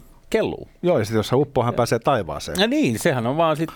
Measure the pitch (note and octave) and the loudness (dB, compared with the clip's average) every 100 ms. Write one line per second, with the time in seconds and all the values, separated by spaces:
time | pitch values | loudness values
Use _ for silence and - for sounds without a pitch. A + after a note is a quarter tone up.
0 | - - - A3 C#3 - - - F3 D3 | -16 -20 -4 -2 -2 -4 -12 -4 0 2
1 | G2+ A2 - B2 D3 B2+ A#2 A#2+ A#2 A#2+ | 2 0 2 2 2 0 0 0 0 0
2 | D#3 B2 D#2+ C#2+ - F3+ A3 D4+ F#3+ A2 | 2 0 -2 -8 -6 -2 0 2 0 0
3 | E3+ B2+ A2+ D3+ E3 D3+ E3 | 0 0 -2 0 0 0 -4